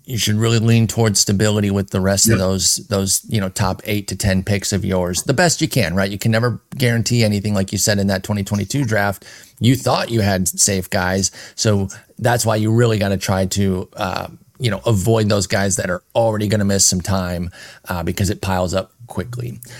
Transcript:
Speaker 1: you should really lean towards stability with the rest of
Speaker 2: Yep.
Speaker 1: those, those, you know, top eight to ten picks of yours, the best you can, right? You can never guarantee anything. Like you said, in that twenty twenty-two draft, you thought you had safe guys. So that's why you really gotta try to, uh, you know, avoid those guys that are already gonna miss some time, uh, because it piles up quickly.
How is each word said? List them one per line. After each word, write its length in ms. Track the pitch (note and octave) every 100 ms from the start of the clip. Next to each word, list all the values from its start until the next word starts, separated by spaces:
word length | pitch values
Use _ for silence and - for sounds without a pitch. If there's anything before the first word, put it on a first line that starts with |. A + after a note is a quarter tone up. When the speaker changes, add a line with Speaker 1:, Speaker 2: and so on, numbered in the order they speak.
Speaker 1:
you 140 | - A#2+
should 180 | G2+ G#2+
really 240 | A2+ A2+
lean 280 | A2+ A#2 A2
towards 340 | - A2+ G2
stability 500 | - G2+ G#2+ G#2 G2+
with 200 | G2 F#2+
the 100 | G#2
rest 240 | F#2+ G2 -
of 40 |
Speaker 2:
Yep. 80 | G2
Speaker 1:
those, 360 | F#2+ F#2+ - - -
those, 320 | G2 F#2+ - -
you 100 | A2
know, 80 | F#2+
top 320 | - F#2+ F#2 -
eight 220 | G#2 G2
to 60 | F#2+
ten 260 | G2 F#2+
picks 300 | F#2 G2+ -
of 100 | G2 F#2+
yours, 380 | F#2 F2 F2+
the 100 | -
best 280 | C3 F3 -
you 80 | D#3+
can, 260 | C3+ E2 F2+
right? 160 | G2
You 80 | G2+
can 120 | A2+
never 300 | A2 A#2+ A2 - -
guarantee 460 | B2 A#2 G#2+ A#2+
anything. 300 | A2 G#2 G#2 G2+
Like 160 | F#2+
you 60 | G2+
said, 180 | - G2+
in 100 | G2
that 160 | F#2+
twenty 200 | - G#2
twenty-two 400 | F#2+ G#2 G2 C#3
draft, 400 | C3 G#2 G2+ F#2+ - - - -
you 160 | A2+ C3+
thought 360 | - E3 F#3+
you 80 | A#2
had 280 | G2+ F#2+ F#2
safe 400 | - - F#2+ F2+
guys. 420 | G2 F2+ F#2+ F#2+ - - -
So 320 | A2+ G2+ F#2+ - - -
that's 260 | B2 A#2 A2+
why 120 | A2
you 140 | G#2+
really 280 | A2+ A#2+ G#2+
gotta 180 | G2 F#2+
try 280 | - F#2+ F#2
to, 420 | G2 G2 F#2 - -
uh, 320 | G2 F#2 F#2 - _ -
you 100 | B2
know, 120 | F#2+ -
avoid 440 | G#2 G2 A2+ G#2+
those 180 | G#2 F#2
guys 300 | G#2+ G2 F#2
that 120 | G2
are 140 | F2+ _
already 340 | A#2 A2+ G#2+ F#2+
gonna 160 | G#2 G2+
miss 200 | G2 -
some 160 | F#2
time, 480 | E2 F#2+ F2+ F2 F2 - - - -
uh, 160 | F2+
because 260 | E2+ F2 F#2+
it 120 | G#2
piles 320 | - F#2 F2+
up 180 | F#2 - _ A#2
quickly. 520 | - F#2 - - - - -